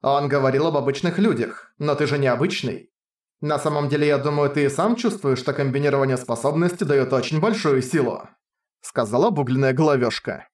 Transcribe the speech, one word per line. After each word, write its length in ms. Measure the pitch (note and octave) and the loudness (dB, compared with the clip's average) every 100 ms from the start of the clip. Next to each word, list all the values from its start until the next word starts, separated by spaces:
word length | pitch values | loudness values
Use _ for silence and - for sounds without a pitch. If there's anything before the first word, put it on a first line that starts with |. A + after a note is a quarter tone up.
Он 260 | C#3 C#3+ C#3+ | 2 0 2
говорил 380 | C#3+ C3 C3 D#3+ | 2 2 2 0
об 100 | D3 | 0
обычных 420 | B2+ C3+ F3 E3+ | -2 -2 -2 2
людях, 540 | G#3 B2 A2 - - _ | 0 0 -4 -8 -20 _
но 160 | D3 | -2
ты 120 | C#3+ D3 | 0 0
же 120 | C#3+ | 0
необычный. 720 | C3+ A#2+ F3 G3 B2+ F#2+ - _ _ _ _ _ | 0 2 0 -2 -6 -8 -14 _ _ _ _ _
На 180 | D3+ D3 | -4 -2
самом 300 | D#3 D3 C#3+ | -2 -2 -2
деле, 180 | D3 D3 | 0 2
я 120 | C#3+ | 2
думаю, 320 | D3 D3 C#3+ | 0 0 0
ты 140 | C#3+ | 2
и 40 | C#3 | 0
сам 280 | C3+ G#3+ A#3 | 0 0 0
чувствуешь, 420 | A#3 - C#3 B2+ | -2 -2 -2 -2
что 140 | - | -2
комбинирование 640 | C#3 C#3 C3+ C#3+ C#3 C3 B2+ | -2 -2 0 0 2 0 -2
способностей 680 | B2+ A2+ C#3 D#3 F3 F3 | -4 -2 0 0 0 0
даёт 280 | D#3 C#3 B2+ | 0 2 2
очень 280 | C3 - D#3 | 0 0 0
большую 420 | G#3 A3 D#3 C3+ | 0 0 2 0
силу», 460 | B2 E3 B2 F2+ - _ _ _ _ _ | 0 0 0 -4 -12 _ _ _ _ _
сказала 480 | - - A2 A#2+ G#3 | -8 -4 0 2 2
обугленная 440 | D#3 B2+ B2+ C3+ | 2 0 2 2
головёшка. 760 | C3 D#3 C#3 A#2+ - - F2+ - | 2 2 4 0 -2 -8 -10 -14